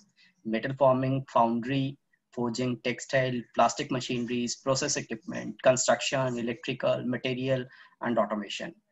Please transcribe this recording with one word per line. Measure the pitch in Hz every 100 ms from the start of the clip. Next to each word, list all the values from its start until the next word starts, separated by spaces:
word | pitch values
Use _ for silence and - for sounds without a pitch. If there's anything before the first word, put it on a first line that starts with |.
| _ _ _ _
metal | 110 113 135 131
forming, | 135 131 131 131 -
foundry, | 127 117 117 120 139 135 139 _ _ _
forging, | - 120 117 127 117
textile, | 123 120 - 135 127 123 -
plastic | - 120 - 143
machineries, | 131 - 123 117 120 120 -
process | 135 131 147 139
equipment, | - 113 - 123 - -
construction, | 139 127 - - - 135 131 120
electrical, | 117 117 - 131 131 123 120
material, | 123 131 127 131 131 127 - - -
and | 120 113
automation. | 104 107 101 - 110 - _